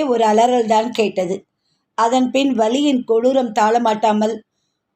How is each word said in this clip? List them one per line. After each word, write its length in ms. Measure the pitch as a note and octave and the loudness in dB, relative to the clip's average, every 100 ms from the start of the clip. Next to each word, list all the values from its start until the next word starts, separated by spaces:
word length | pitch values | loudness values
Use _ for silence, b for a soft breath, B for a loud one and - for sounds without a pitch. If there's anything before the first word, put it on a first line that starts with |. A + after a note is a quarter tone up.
ஒரு 220 | D4 A#3+ A3 | 2 0 2
அலறல் 440 | G#3+ A#3+ B3 A3 | 2 2 0 0
தான் 220 | A3 A3+ | 0 0
கேட்டது. 460 | A3+ G#3 G3 F3+ G3 - _ _ _ _ - | -2 -4 -2 -6 -6 -10 _ _ _ _ -2
அதன் 320 | A3+ B3+ B3+ | 0 2 0
பின் 220 | C4 C#4 | 0 0
வலியின் 480 | A3+ A3 C4 D4 B3+ - | 0 0 0 0 0 0
கொடூரம் 440 | A3+ B3 C4+ B3 | 0 2 0 -2
தாளமாட்டாமல் 840 | G#3+ G#3+ A#3 A#3+ G#3+ A3 G#3+ G#3+ A3 - _ _ _ _ | 0 2 2 0 0 0 0 -2 -4 -12 _ _ _ _